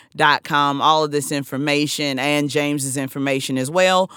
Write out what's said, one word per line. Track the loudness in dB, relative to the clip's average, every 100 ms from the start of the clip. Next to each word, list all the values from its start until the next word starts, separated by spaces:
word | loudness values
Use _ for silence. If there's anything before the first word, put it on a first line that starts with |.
| _
dot | 2 4 4
com. | 2 0 2 2
All | 2 4
of | 2
this | -2 -2
information | -6 -4 -4 -2 0 -2 -2 -4 -2
and | 0 0 0
James's | -2 -2 -2 -4 -6
information | -6 -4 -2 -2 -2 -4
as | -2
well | 0 2 2 0